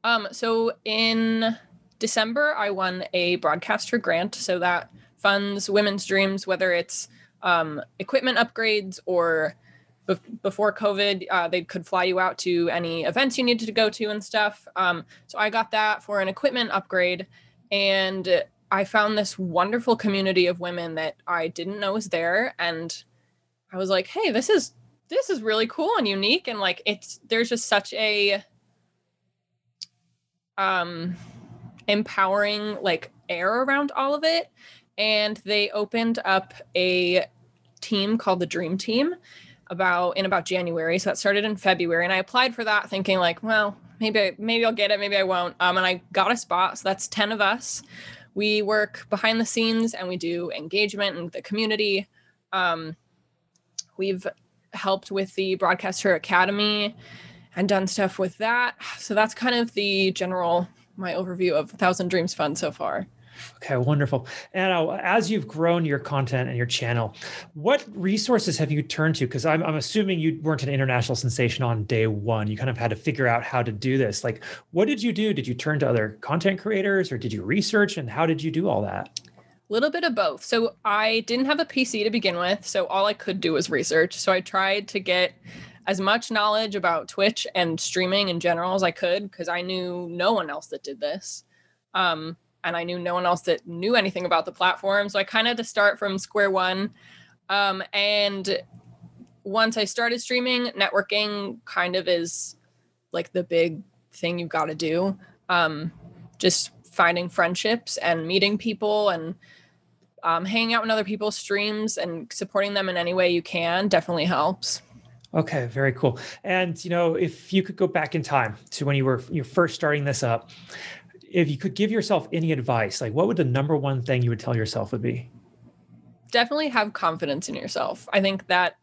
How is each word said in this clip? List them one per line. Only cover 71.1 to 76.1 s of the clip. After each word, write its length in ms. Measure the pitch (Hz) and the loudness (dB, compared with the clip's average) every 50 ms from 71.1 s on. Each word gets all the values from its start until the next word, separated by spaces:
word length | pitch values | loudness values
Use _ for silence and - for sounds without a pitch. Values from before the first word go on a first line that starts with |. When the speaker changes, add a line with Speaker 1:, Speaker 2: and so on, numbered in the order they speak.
| 123 | -2
Speaker 2:
sensation 480 | 117 - 123 117 - 127 117 120 - 131 | -2 -2 -2 0 2 0 0 0 0 0
on 200 | 120 117 110 104 | 0 0 -2 -2
day 240 | - 123 110 110 | 0 2 2 2
one. 400 | 110 107 107 101 117 113 110 104 | 2 0 -2 -2 0 0 0 0
You 100 | 104 107 | -2 -4
kind 120 | 107 131 131 | -2 -2 -4
of 100 | 123 120 | -2 -2
had 100 | 117 113 | -2 -2
to 60 | - | -2
figure 320 | - - 160 127 123 135 | -2 -2 -4 -2 0 2
out 160 | 120 117 117 120 | 2 2 0 -2
how 180 | - - 127 | -2 -2 -2
to 100 | 120 120 | 0 -2
do 280 | 107 101 104 131 131 135 | -4 -4 -2 0 2 2
this. 240 | 127 104 98 - - | 2 0 0 -2 -4
Like, 200 | 123 110 - - - - - - _ | -4 -4 -4 -10 -14 -16 -16 -18 _
what 160 | - 170 208 | 0 2 2
did 160 | 226 294 214 208 | 2 2 0 0
you 100 | 240 190 | -2 0
do? 220 | 185 214 214 196 | 0 0 0 0
Did 100 | 135 120 | -2 -2
you 60 | 127 123 | -4 -6
turn 240 | 123 - 156 151 143 | -4 -2 -2 0 2
to 60 | 143 | 2
other 300 | 123 120 117 107 107 | 2 2 2 0 -2